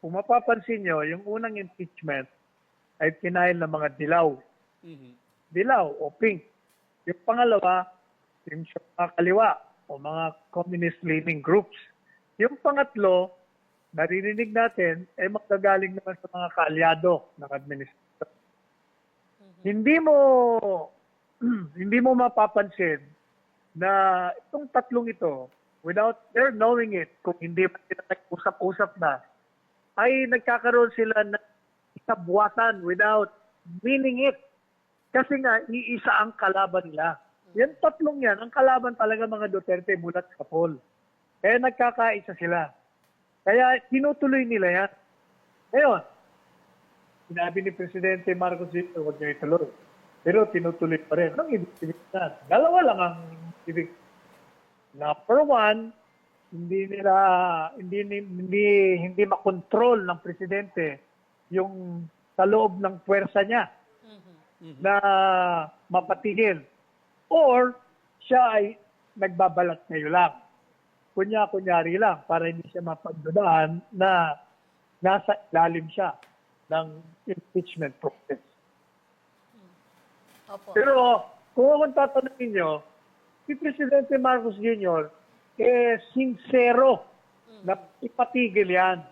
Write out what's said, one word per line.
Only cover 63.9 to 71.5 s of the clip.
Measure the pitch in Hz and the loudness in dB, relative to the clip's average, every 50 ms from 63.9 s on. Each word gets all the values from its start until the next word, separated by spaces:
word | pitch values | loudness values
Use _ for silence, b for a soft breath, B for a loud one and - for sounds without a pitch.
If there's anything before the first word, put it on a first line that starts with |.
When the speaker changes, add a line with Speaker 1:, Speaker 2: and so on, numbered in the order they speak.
| _ _ _ | _ _ _
Speaker 3:
Mhm. | 220 214 202 175 180 175 156 _ _ _ _ | -20 -20 -20 _ -20 -20 _ _ _ _ _
Speaker 2:
Mhm. | 180 160 151 127 | -20 -20 -18 -4
Speaker 1:
na | 160 190 202 202 196 202 196 190 190 190 185 185 180 180 175 170 156 156 - _ _ _ | 0 0 2 2 2 4 4 4 4 4 2 2 0 0 -2 -4 -6 -8 -14 _ _ _
mapatigil. | 180 180 180 185 190 - - 214 202 214 226 208 185 156 131 _ _ _ _ _ _ _ _ _ _ _ _ _ | -2 -2 0 0 -6 -4 -2 -4 0 2 2 0 0 -2 -8 _ _ _ _ _ _ _ _ _ _ _ _ _
Or | 320 330 311 269 247 247 247 254 247 - _ _ _ _ _ _ _ _ _ | 2 4 6 6 6 4 4 2 -2 -8 _ _ _ _ _ _ _ _ _
siya | - 254 254 247 233 220 | 2 4 4 4 4 4
ay | 214 202 202 226 - _ _ _ _ _ _ _ | 2 0 0 -6 -14 _ _ _ _ _ _ _
nagbabalat | 208 196 190 180 175 190 185 160 180 180 175 165 160 _ _ | -6 -6 -6 0 2 0 2 2 0 -2 -2 -2 -6 _ _
ngayon | 165 156 151 151 | -8 -8 -6 0
lang. | 165 180 175 160 - - - _ _ _ _ _ _ _ _ _ _ _ _ _ | 2 2 2 2 0 -6 -20 _ _ _ _ _ _ _ _ _ _ _ _ _
Kunya-kunyari | _ 196 190 202 220 214 208 208 | _ -4 -4 -2 0 -2 -2 -2